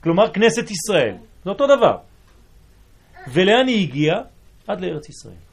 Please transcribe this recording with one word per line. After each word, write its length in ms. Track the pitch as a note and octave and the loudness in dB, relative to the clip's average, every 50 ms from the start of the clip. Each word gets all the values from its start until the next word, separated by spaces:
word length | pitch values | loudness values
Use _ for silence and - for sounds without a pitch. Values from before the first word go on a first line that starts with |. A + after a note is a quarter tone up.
| - | -2
כלומר, 280 | E3 E3+ F#3 A3 A3+ | 0 2 2 2 2
כנסת 400 | - F#3 A3 A3+ A3+ A#3+ A#3 - | 2 2 2 2 2 0 -6 -6
ישראל. 440 | G#3+ E3+ - - G3+ E3 C3 G#2+ G2 - - - - - - | -10 -10 -6 0 0 0 0 0 -4 -8 -16 -20 -20 -14 -8
זה 60 | F3+ | -8
אותו 180 | G3 - C#4 | -2 -2 4
דבר. 300 | C#4 C#4+ B3 A#3 D#3 G#2 F2+ - - - _ _ _ _ _ _ _ _ - - _ _ _ _ _ _ _ _ _ _ - - | 4 4 4 4 2 2 0 -8 -20 -20 _ _ _ _ _ _ _ _ -20 -20 _ _ _ _ _ _ _ _ _ _ -20 -20
ולאן 400 | C3+ B2 D#3+ F#3 G3+ A3 B3 C4 | -6 0 0 2 4 4 2 2
היא 200 | C4 B3 G#3+ F#3 | 2 0 -2 -2
הגיעה? 320 | C#3+ B2 C#3+ D3+ D3+ E3+ G#3+ C4 - _ _ _ - _ - _ | -4 -2 -2 0 0 0 -2 -6 -12 _ _ _ -20 _ -20 _
עד 140 | - G3+ F3+ | -10 -8 -8
לארץ 280 | F#3 F3 E3 D3 D3 - | -6 -8 -8 -10 -12 -16
ישראל. 320 | - - - A2 F#2 E2+ F2 _ | -20 -20 -20 -20 -20 -20 -20 _